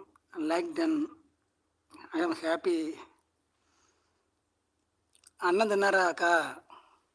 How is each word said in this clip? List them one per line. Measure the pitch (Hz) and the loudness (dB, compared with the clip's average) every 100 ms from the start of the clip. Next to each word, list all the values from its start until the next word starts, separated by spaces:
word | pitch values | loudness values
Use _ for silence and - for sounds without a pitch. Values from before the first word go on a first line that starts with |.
| - _ _ 349 | -14 _ _ -6
లైక్ | 156 170 170 | -2 -2 -2
డన్. | 156 165 156 320 - _ _ _ _ _ _ _ - - 320 | -2 0 0 -2 -8 _ _ _ _ _ _ _ -20 -10 -4
I | |
am | 170 | -4
happy. | 151 160 165 190 170 156 - - _ _ _ _ _ _ _ _ _ _ _ _ _ _ _ _ _ _ _ _ _ - - | -2 -2 -2 0 0 -2 -8 -16 _ _ _ _ _ _ _ _ _ _ _ _ _ _ _ _ _ _ _ _ _ -20 -6
అన్నం | 180 185 220 | 0 2 2
తిన్నారా | 202 196 190 180 | 2 2 4 2
అక్క? | 165 175 170 143 117 - - - _ _ | 2 2 2 2 -8 -18 -20 -20 _ _